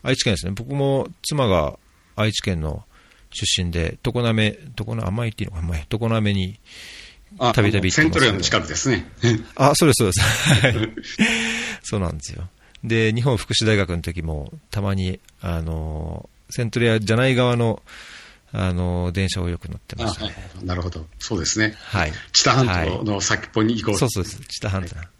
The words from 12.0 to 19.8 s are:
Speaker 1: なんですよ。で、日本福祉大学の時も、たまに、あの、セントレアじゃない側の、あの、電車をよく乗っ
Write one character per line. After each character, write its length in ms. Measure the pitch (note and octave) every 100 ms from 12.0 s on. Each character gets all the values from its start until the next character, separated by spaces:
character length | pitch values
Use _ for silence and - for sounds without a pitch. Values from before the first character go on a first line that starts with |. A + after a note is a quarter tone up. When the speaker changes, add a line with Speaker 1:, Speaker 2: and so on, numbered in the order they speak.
Speaker 1:
な 100 | F2
ん 40 |
で 60 | D#2
す 100 | -
よ。 160 | - F2 _ _ -
で、 300 | A#2 A2+ A2
日 100 | A2+
本 140 | B2+ A2+
福 160 | -
祉 120 | A2 G#2+
大 100 | G#2
学 140 | F2+
の 120 | E2+
時 200 | E2+ E2+
も、 300 | D#2+ D2+ C#2 D#3 _
た 100 | G#2+
ま 140 | G2
に、 260 | G2 F#2 - - _
あ 200 | F#2 E2
の、 640 | D#2+ D#2+ D#2 D#2 D#2+ D#2+ - _ -
セ 140 | -
ン 60 | A#2
ト 100 | B2
レ 100 | A#2
ア 80 | A2
じ 120 | G2+
ゃ 40 | A2
な 120 | C3
い 60 |
側 220 | B2 B2 A#2+
の、 260 | A2+ - - - - - - - _
あ 200 | G#2+ F#2
の、 400 | F2+ F2+ F2 F2
電 180 | F2 F#2+
車 120 | F#2+
を 60 | F2
よ 100 | E2+
く 100 | D#2+
乗 80 |
っ 40 | -